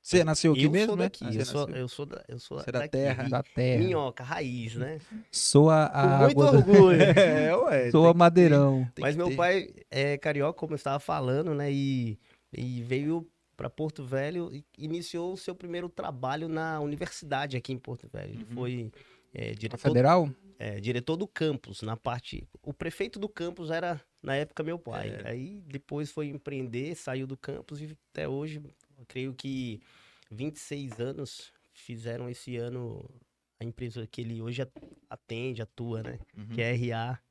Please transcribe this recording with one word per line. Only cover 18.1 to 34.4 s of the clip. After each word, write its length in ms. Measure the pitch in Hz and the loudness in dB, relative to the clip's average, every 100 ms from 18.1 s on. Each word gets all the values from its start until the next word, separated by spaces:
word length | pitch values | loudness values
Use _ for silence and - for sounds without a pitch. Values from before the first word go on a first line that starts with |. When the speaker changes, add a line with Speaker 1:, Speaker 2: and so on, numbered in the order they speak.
Speaker 2:
Velho. 220 | - 98 | -12 -12
Ele 100 | 107 110 | -12 -12
Speaker 1:
Uhum. 60 | 120 | -8
Speaker 2:
foi, 360 | 123 123 110 - - _ _ | -6 -6 -10 -14 -20 _ _
é, 180 | - 110 | -10 -10
Speaker 3:
A 20 | 110 | -8
Speaker 2:
diretor 220 | 110 - | -10 -2
Speaker 3:
Federal? 500 | 139 123 131 180 151 127 - _ | 0 4 6 4 2 -6 -20 _
Speaker 2:
É, 200 | 110 101 | -10 -8
diretor 380 | 104 120 123 160 | -6 -6 -4 -6
do 100 | 202 | -6
campus, 540 | - 156 135 - 98 | -4 -4 -4 -10 -12
na 160 | 110 113 | -10 -8
parte... 500 | - 123 - - - - | -8 -8 -10 -16 -16 -18
o 80 | - | -16
prefeito 460 | 143 165 - 196 202 | -12 -12 -8 -8 -8
do 80 | 208 | -12
campus 440 | - 170 175 160 | -8 -10 -10 -8
era, 280 | 165 175 156 _ _ | -6 -4 -8 _ _
na 120 | 139 135 | -6 -4
época, 260 | 151 - | -4 -6
meu 160 | 156 170 | -8 -8
pai. 300 | 117 104 107 104 104 | -10 -10 -8 -10 -10
Speaker 1:
É. 60 | |
Speaker 2:
Aí 300 | 120 156 208 165 | -10 -12 -16 -14
depois 440 | 135 _ 143 147 | -16 _ -8 -8
foi 160 | - 147 | -8 -8
empreender, 680 | 143 - 139 127 120 143 165 | -10 -10 -8 -6 -6 -8 -10
saiu 320 | - 131 135 | -8 -8 -8
do 80 | 135 | -10
campus 460 | - 127 - 147 | -12 -12 -12 -16
e 160 | 151 156 _ | -16 -18 _
até 120 | - 151 | -10 -8
hoje, 340 | 135 156 151 143 _ _ _ | -6 -8 -12 -16 _ _ _
eu 60 | 123 | -14
creio 280 | 131 135 | -10 -8
que 480 | 131 139 131 123 107 _ _ _ _ _ | -8 -8 -6 -8 -10 _ _ _ _ _
vinte 240 | 107 147 147 | -10 -10 -10
e 40 | |
seis 380 | - 143 139 110 | -14 -12 -12 -8
anos 500 | 123 139 135 - - _ _ | -10 -8 -12 -14 -20 _ _
fizeram 560 | _ - 117 113 117 123 | _ -16 -12 -10 -10 -10
esse 260 | 120 - 120 | -14 -12 -10
ano 480 | 120 127 117 107 - - _ _ _ _ | -8 -8 -10 -12 -16 -20 _ _ _ _
a 60 | 117 | -12
empresa 420 | - 120 117 110 | -10 -12 -10 -12
que 120 | - | -10
ele 200 | 117 113 | -10 -8